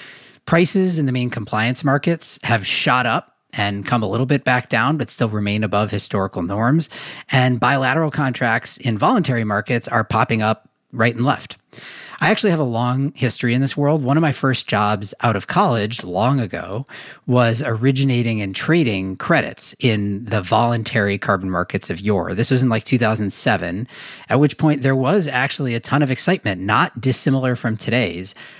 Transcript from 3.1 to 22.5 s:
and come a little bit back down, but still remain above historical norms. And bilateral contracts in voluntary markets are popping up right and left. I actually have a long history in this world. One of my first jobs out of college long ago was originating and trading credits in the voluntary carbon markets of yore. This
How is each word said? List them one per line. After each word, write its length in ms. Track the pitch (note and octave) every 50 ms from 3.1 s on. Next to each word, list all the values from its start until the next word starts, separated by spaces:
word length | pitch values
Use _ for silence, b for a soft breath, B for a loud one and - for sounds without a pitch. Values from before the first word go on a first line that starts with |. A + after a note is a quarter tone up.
| A2 F3+ - _ _ _ _ _ -
and 320 | - G#2 G2+ G2+ G2+ F#2+
come 180 | - B2 A#2+ A2
a 40 | F#2+
little 180 | G2+ A#2 C3
bit 180 | B2+ C#3+ C3+ -
back 260 | B2+ B2+ B2+ - -
down, 280 | - A2+ A2+ C3 D#3 D3+
but 120 | B2 -
still 200 | - - B2 A2
remain 340 | G#2 G#2+ G#2 G2+ G2+ G#2+ A2
above 260 | G2 G2+ G#2 G#2+ G2+
historical 540 | G#2 G2 - - - G2+ F#2+ F#2+ - F2+ F2
norms. 460 | E2+ G2+ G#2 A2+ A#2+ C#3+ E3 D#3+ B B B B B B B B B
And 280 | - C3 B2+ B2+ B2+ A#2
bilateral 520 | A#2+ B2 C#3 C3+ C3 B2+ C3 D#3+ E3 D3+
contracts 640 | - - C#3+ C3+ A#2+ - C3 A#2 A2+ A#2+ - - - -
in 200 | - C3 A2 G2+
voluntary 460 | - E3+ C4 A3+ D#3 - C3 A#2 A2+
markets 440 | G#2+ G#2 G2+ G#2 - C3 A#2 - -
are 160 | - A2+ G#2+
popping 380 | - - A2 A2 - A#2 A2
up 280 | G#2+ A2 A2 - _ _ _ _ _ _
right 240 | - A#2+ A2+ A#2+ A#2
and 100 | A#2 A#2+
left. 320 | C#3 - G#2 - - - - _ B B B B B B B B B B B
I 100 | D#3+ D#3+
actually 200 | A3 - - G#3
have 100 | E3+ D#3+
a 20 | D3
long 480 | B2 A#2 A2+ A#2+ B2 B2+ C3 C#3 D3 -
history 400 | - C3 A#2+ - - - A#2+ A#2
in 60 | B2+
this 160 | C3+ C3 -
world. 260 | - C#3+ C#3+ D#3 D#3+
One 140 | C3+ B2 C#3
of 60 | D#3+
my 100 | E3 D3+
first 360 | C#3 - - C3+ B2+ - - -
jobs 460 | - G2+ G#2+ G#2 G#2+ G2 G#2+ G2+ - -
out 140 | - B2 G#2+
of 120 | G2+ - -
college 540 | - F3+ G#3 F3 A#2+ A2+ G2+ G#2+ A#2 -
long 380 | - F2+ F2 F#2 G#2+ B2+ C#3+ C#3
ago 460 | A#2 F#2 - D#2+ E2+ F2+ G2 A#2 C3+ B B B B B B B B -
was 340 | B2 B2 A#2+ A#2 A2+ A2+
originating 800 | D3 C3 A2+ G#2+ A#2+ C3+ C#3 C3 C#3 C3+ B2+ A#2+ A#2+ A#2 A2+ G#2+
and 140 | G#2 F#2+ F#2+
trading 640 | - - - D#3+ F3 D#3 A#2+ G#2 F#2 F#2+ F#2+ F#2 -
credits 580 | - - E3+ D3+ - - - - - - - -
in 440 | - B2 A2 G#2 G2+ G2+ G2+ G2 A#2+
the 180 | A2 A2 G#2+
voluntary 760 | F#2 F2+ A2 A2 A#2 A#2 A#2+ A2+ A2 - - A#2 G2+ G2+ G2 G2
carbon 340 | - - G2+ F#2 G2 F#2+
markets 380 | F#2 F2+ F2+ - - F#2+ - -
of 100 | G#2+ E2+
yore. 340 | G2+ G#2 G#2 F#2 E2+ - G2
This 180 | F#2+ A#2+ -